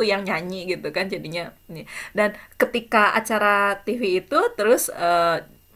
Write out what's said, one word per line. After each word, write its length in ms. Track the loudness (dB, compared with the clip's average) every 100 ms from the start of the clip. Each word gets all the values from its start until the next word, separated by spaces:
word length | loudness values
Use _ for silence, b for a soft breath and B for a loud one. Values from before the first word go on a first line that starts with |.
tuh 60 | 0
yang 160 | 0 -2
nyanyi 400 | -4 -6 -8 -6 -6
gitu 120 | -4 -4
kan 100 | -4
jadinya. 400 | -6 -8 -8 -10 -14 -18
Nih. 160 | -16 -14 B B -2
Dan 160 | -2 -2 B 0
ketika 560 | 0 0 0 4 4
acara 640 | 2 0 2 4 4 2 0 -4
T 120 | -4
V 20 | 0 -2 0
itu 140 | 0 0 0
terus, 320 | 2 2 0
eh, 440 | -2 0 2 2 0 -6 -20 _